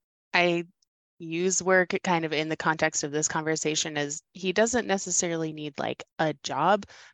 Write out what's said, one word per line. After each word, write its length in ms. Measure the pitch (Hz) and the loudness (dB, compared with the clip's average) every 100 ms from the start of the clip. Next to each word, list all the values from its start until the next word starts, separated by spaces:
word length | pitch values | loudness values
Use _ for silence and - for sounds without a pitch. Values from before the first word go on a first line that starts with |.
| _ _ _ | _ _ _
I 320 | 180 175 170 175 _ _ _ _ - | 2 4 2 -2 _ _ _ _ -16
use 460 | 170 165 185 180 | -6 -2 0 0
work 320 | 180 185 175 190 | 4 4 4 0
kind 220 | - 170 160 | 0 0 0
of 80 | |
in 160 | 156 156 | -2 -2
the 80 | 156 | -2
context 460 | 170 160 160 - | 0 2 0 0
of 80 | 147 | -2
this 160 | 147 156 | -2 -2
conversation 720 | 160 156 156 156 156 165 151 | -2 -2 -2 -2 -2 -2 -4
as 240 | 143 151 - | -4 -6 -14
he 200 | 180 185 | -8 -2
doesn't 340 | 180 226 240 - | 2 2 2 0
necessarily 680 | 196 - - 175 165 160 | -2 0 -2 0 -2 -4
need, 240 | 151 151 - | -6 -10 -6
like, 240 | - - - - | -6 -6 -8 -2
a 140 | 160 147 | -2 -2
job, 420 | - 135 165 208 - - - | -6 0 2 2 0 -18 -20